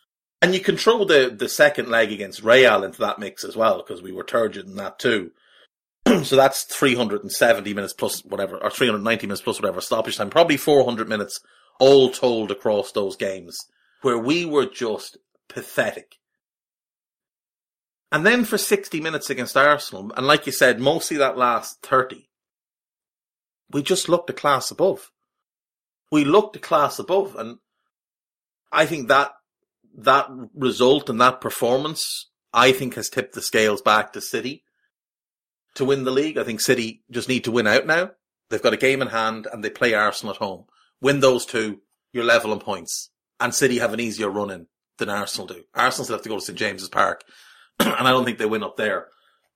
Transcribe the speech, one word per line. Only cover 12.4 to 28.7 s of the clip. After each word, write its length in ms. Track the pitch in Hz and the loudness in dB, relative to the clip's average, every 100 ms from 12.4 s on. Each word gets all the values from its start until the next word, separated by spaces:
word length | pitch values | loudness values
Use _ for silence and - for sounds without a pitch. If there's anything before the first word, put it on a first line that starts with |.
| 104 | -4
across 420 | 104 117 104 98 | -4 -2 -2 -2
those 240 | 110 98 90 | -4 -4 -4
games, 400 | 101 95 85 - - _ _ _ | -6 -8 -14 -18 -18 _ _ _
where 160 | 131 117 | -2 -2
we 260 | 120 170 | 0 -2
were 220 | 170 147 131 | 0 0 -2
just 500 | - 117 101 - - _ _ - | -4 -6 -6 -10 -20 _ _ -18
pathetic. 680 | - - - 110 - - _ _ _ _ _ _ _ _ _ _ _ _ _ _ _ _ _ _ _ _ | -14 -6 -4 -4 -6 -14 _ _ _ _ _ _ _ _ _ _ _ _ _ _ _ _ _ _ _ _
And 160 | 151 185 | 0 4
then 180 | 247 | 2
for 140 | 233 208 | 2 -2
sixty 420 | - 202 - 165 | 0 -2 -2 -8
minutes 300 | 160 151 - | -6 -6 -6
against 260 | 127 120 135 | -6 -2 4
Arsenal, 560 | 147 143 - 95 101 - | 4 4 -2 -12 -10 -2
and 100 | 131 | 2
like 180 | 151 | 2
you 80 | - | 0
said, 280 | - 131 113 | 2 2 4
mostly 360 | 135 160 - 151 | 2 0 -2 0
that 200 | 135 123 | 0 2
last 440 | 123 113 - - | 0 0 -4 -16
thirty, 460 | - 131 127 - _ _ _ _ _ _ _ _ _ _ _ _ _ _ _ | 0 0 0 -6 _ _ _ _ _ _ _ _ _ _ _ _ _ _ _
we 120 | 147 | -4
just 260 | 139 185 - | -2 -2 0
looked 200 | 170 - | 0 0
a 60 | |
class 360 | - 147 131 - | -4 0 0 -2
above. 420 | - 190 - - _ _ _ _ _ _ _ _ _ _ | 0 0 0 -8 _ _ _ _ _ _ _ _ _ _
We 140 | 151 | 0
looked 320 | 143 196 208 - | 4 4 2 -4
a 20 | |
class 400 | - 156 139 - | -2 0 0 -2
above, 380 | 113 190 196 - | -2 -2 -2 -8
and 220 | 110 - _ _ _ _ _ _ _ _ _ _ _ | -14 -16 _ _ _ _ _ _ _ _ _ _ _